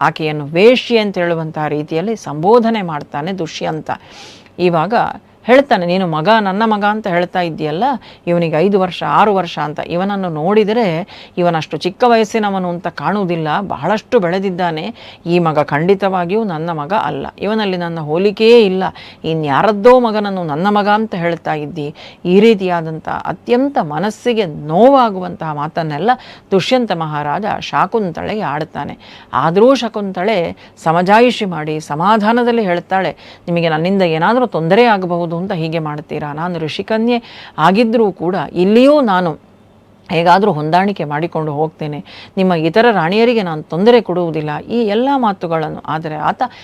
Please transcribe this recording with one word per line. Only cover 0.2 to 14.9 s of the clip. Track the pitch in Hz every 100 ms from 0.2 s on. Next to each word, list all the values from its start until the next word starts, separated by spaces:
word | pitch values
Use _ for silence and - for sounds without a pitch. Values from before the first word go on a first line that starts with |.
| 156 151
ವೇಶ್ಯೆ | 143 165 220 254 - 226
ಅಂತ | 208 190
ಹೇಳುವಂತಹ | 175 165 156 156 151
ರೀತಿಯಲ್ಲಿ | 151 151 160 202 220
ಸಂಬೋಧನೆ | - 147 180 240 226 220
ಮಾಡ್ತಾನೆ | 175 147 - 143 165
ದುಷ್ಯಂತ. | 185 156 - 175 156 - - - - - - - -
ಇವಾಗ | 180 165 175 226 - - _ _
ಹೇಳ್ತಾನೆ, | - 262 277 214 175
"ನೀನು | 185 180
ಮಗ, | 156 160 220
ನನ್ನ | 196 196 226
ಮಗ | 208
ಅಂತ | 208 214 214
ಹೇಳ್ತಾ | 175 175 190
ಇದ್ದೀಯಲ್ಲ, | 170 151 151 160 262 240 - - 170
ಇವನಿಗೆ | 175 165 156
ಐದು | 196 196
ವರ್ಷ, | 180 - 160
ಆರು | 156 214
ವರ್ಷ" | 190 170 165
ಅಂತ. | 151 143 -
ಇವನನ್ನು | 170 196 196 185
ನೋಡಿದರೆ | 151 170 214 202 226 202 160 196 - - -
ಇವನಷ್ಟು | 175 160 - -
ಚಿಕ್ಕ | 180 - 247
ವಯಸ್ಸಿನವನು | 226 214 226 208 190 180
ಅಂತ | 170 175
ಕಾಣುವುದಿಲ್ಲ, | 151 147 208 180 165 151 165
ಬಹಳಷ್ಟು | 202 - 156 208 - 247
ಬೆಳೆದಿದ್ದಾನೆ. | 170 190 196 180 175 156 202